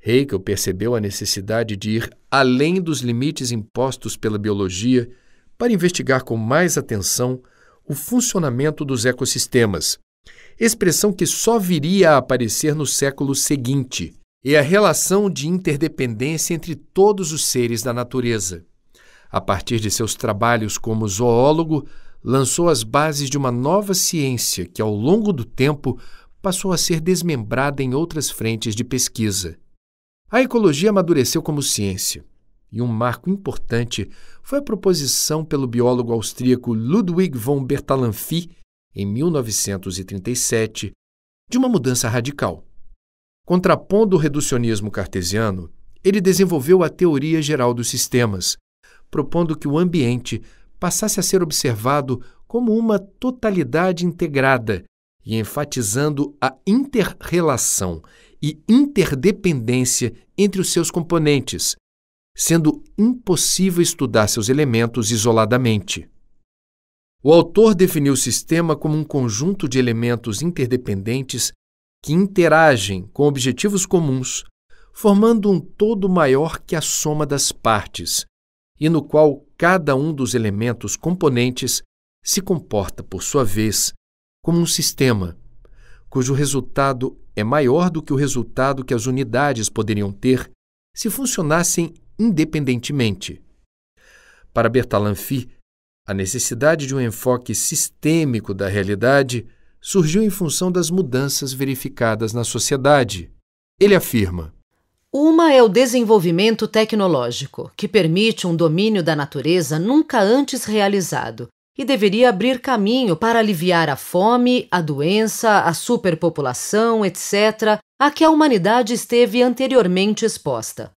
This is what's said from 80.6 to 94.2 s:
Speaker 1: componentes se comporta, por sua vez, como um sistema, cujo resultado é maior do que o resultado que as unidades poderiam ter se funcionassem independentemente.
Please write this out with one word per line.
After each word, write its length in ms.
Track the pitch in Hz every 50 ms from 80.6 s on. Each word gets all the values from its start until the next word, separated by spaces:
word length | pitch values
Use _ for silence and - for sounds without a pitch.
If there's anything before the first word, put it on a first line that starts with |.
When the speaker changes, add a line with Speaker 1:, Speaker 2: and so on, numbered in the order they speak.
| 113 123 117 113 - 104 -
Speaker 1:
componentes 840 | - - 160 180 180 175 151 131 120 120 127 123 127 - 123 - - - _ _ _ _ _ _ _ _
se 180 | - - 202
comporta, 600 | 190 - 190 151 - - - 104 95 - - -
por 220 | 95 - 95 92 -
sua 200 | - - 143 127
vez, 480 | 104 95 107 110 110 - - - - - - _ _ _ _ _ _ _ _ -
como 160 | - 165 170
um 80 | 170
sistema, 680 | 165 - - - - - - 139 131 117 104 92 85 85 - - - - - - - - - - - - - -
cujo 260 | - - 135 127 131 139
resultado 840 | 131 147 135 - 135 131 - - - 139 139 135 120 123 135 - - - - -
é 80 | - 104
maior 460 | 110 135 151 147 120 127 165 175 180
do 140 | 160 160 151
que 100 | - 147
o 20 |
resultado 720 | 135 147 139 - 120 110 - - - 131 139 139 135 127
que 80 | - 123
as 140 | 117 104
unidades 600 | 127 127 135 135 113 110 127 143 147 135 117 107
poderiam 440 | - - - 107 101 110 104 101 98
ter 380 | 98 - - 127 127 127 - - - _ _ _ _ _ _ _ _
se 160 | - - 226
funcionassem 840 | - - 277 240 - - 175 147 156 170 180 - - - 170 160 - - _ - - -
independentemente. 1200 | 214 233 190 151 156 156 - 156 147 127 123 120 120 - 143 143 120 110 98 87 - - - - - _ _ _ _ _ _ _ _ _ _ _ _ _ _ _